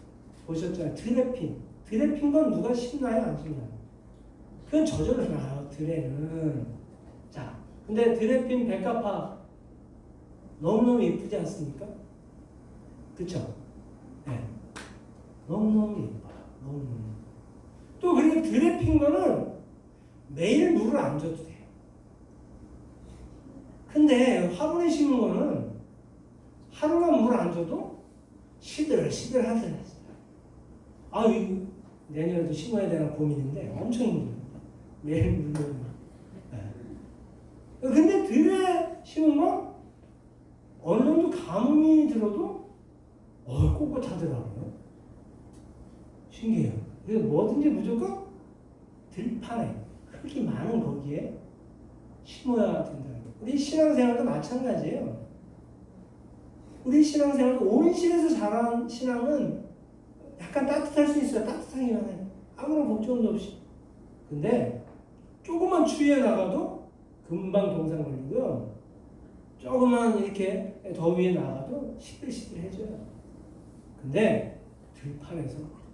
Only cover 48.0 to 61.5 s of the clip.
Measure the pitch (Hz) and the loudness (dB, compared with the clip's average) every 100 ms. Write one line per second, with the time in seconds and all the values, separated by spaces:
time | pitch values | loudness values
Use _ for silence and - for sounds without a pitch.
48 | 381 - - - - - - - - - | -2 -6 -12 -18 -20 -20 -20 -20 -20 -20
49 | - - 233 226 - 233 151 110 - - | -18 -8 -6 -6 -6 -6 -6 -6 -12 -18
50 | - - - 262 - - - 233 143 - | -20 -16 -10 -6 -4 -4 -2 -2 -2 -6
51 | 143 147 - - - - - - - - | -6 -6 -8 -12 -16 -20 -20 -20 -20 -20
52 | - - - - 254 233 196 165 156 139 | -20 -20 -20 -10 -2 2 2 0 -4 -8
53 | 135 120 - - - 285 - 311 311 254 | -10 -12 -14 -14 -4 -2 0 4 4 6
54 | 240 240 240 - - 254 254 175 151 - | 4 4 0 -2 -4 -4 -2 -2 -2 -4
55 | 120 - - - - - - - - - | -6 -8 -12 -18 -20 -20 -20 -20 -20 -20
56 | - - - - - - - - 254 285 | -20 -20 -20 -20 -20 -20 -20 -10 2 6
57 | 302 294 285 262 254 247 196 240 339 349 | 6 6 2 4 4 4 4 6 6 4
58 | 349 339 311 214 208 220 233 233 247 - | 4 4 4 2 0 0 0 0 -4 -6
59 | 254 240 247 294 226 - - - - - | -4 -2 0 0 -2 -4 -10 -20 -20 -20
60 | - - - - - 285 262 285 - 311 | -20 -20 -20 -18 -6 -2 0 0 0 2
61 | 294 294 247 220 247 | 2 2 0 -2 -4